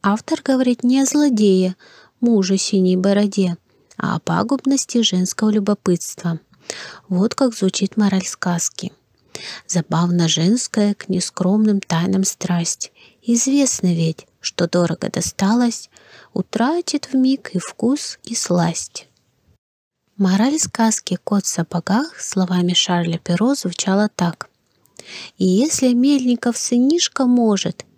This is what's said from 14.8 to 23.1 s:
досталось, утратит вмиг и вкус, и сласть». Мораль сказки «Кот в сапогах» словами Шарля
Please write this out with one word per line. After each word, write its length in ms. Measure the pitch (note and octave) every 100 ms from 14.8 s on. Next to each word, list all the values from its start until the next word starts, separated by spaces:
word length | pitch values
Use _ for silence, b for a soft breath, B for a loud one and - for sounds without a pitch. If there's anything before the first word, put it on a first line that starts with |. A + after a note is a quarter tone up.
| E3+ D#3+ -
досталось, 800 | - - - G3 A#3+ A#3+ - - B B B B
утратит 800 | - - A3 A#3+ E4+ - D4 -
вмиг 380 | C4 B3+ C4+ -
и 60 | F#3
вкус, 600 | - - A3+ C#4+ - - -
и 100 | A#3
сласть». 720 | - F3 E3+ E3 - - - _ _ _ _ _ _ _ _ _ _ -
Мораль 420 | F#3+ G3 B3 D#4
сказки 580 | - - A3+ - - F3+
«Кот 220 | - G3+ -
в 20 |
сапогах» 720 | - E3 E3+ - G#3+ D#4+ -
словами 540 | - F#3+ F3+ F3+ F3
Шарля 440 | F3 - F3 E3+